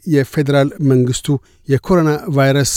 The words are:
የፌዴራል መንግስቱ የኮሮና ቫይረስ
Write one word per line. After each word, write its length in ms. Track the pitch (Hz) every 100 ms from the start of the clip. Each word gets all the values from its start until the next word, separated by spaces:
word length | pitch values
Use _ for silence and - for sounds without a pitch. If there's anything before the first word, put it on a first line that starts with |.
| -
የፌዴራል 640 | 143 127 - 139 143 139 -
መንግስቱ 480 | 139 127 123 123 - 143 - _ -
የኮሮና 420 | 139 - 185 156 151 185
ቫይረስ 420 | 143 135 139 127